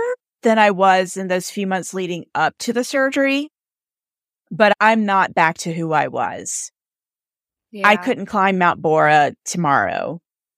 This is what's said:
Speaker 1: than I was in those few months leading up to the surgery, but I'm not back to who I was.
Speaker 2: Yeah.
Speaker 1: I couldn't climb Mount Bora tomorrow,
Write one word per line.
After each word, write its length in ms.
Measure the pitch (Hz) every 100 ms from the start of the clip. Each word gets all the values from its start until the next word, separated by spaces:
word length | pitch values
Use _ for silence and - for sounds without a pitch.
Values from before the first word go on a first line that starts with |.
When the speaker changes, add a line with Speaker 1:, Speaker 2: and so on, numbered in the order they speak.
| 480 494 _ _
Speaker 1:
than 160 | 233 220
I 140 | 208
was 440 | 185 190 185 185 190
in 120 | 190
those 220 | 180 180
few 160 | - 190
months 260 | 190 165
leading 300 | 190 180 175 -
up 200 | - 156 -
to 120 | -
the 100 | 233
surgery, 680 | 254 277 269 277 269 277 302 _ _ _ _ _ _ _ _ _ _
but 220 | 170 214 202
I'm 260 | 214 226 208
not 280 | 196 180
back 240 | - 165 165
to 140 | 175
who 200 | 165 165
I 160 | 151 135
was. 640 | 131 104 - - - - _ _ _ _ _ _ _ _ _ _
Speaker 2:
Yeah. 160 | 214 196
Speaker 1:
I 80 | 214
couldn't 300 | 185 196 196
climb 320 | 208 190 185
Mount 240 | 175 -
Bora 520 | 160 156 151 151 143 -
tomorrow, 760 | - 180 156 135 98 - - 170 - _ _